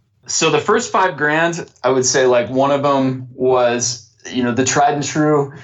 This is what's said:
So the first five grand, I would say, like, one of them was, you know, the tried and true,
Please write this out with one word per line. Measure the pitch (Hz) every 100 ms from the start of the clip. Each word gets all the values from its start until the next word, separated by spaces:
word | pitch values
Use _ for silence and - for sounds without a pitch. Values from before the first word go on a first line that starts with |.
| _ _ -
So | - 160
the | 151
first | - 233 -
five | 220 - 143
grand, | 147 156 170 165 - _
I | 127
would | 131 120
say, | 135 127
like, | 120 113
one | 131 139
of | 139
them | 143 139 131 127 -
was, | - 127 123 120 120 117 - - _ -
you | 113
know, | 123
the | 117 131
tried | 151 143
and | 147
true, | 135 156 151 151 139 -